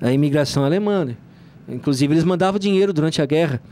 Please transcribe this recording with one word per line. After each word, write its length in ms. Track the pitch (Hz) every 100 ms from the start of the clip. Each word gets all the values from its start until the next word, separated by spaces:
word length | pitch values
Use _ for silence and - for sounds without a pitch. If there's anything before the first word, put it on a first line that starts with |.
A 100 | 120
imigração 520 | 135 147 147 135 147
alemã, 400 | 139 180 208 202 143
né? 100 | 117 - - - - -
Inclusive, 440 | 123 147 131 143
eles 100 | 160
mandavam 340 | 170 175 185 202
dinheiro 340 | 196 190 196
durante 300 | 160 156 156
a 40 | 143
guerra. 340 | 151 165 123 -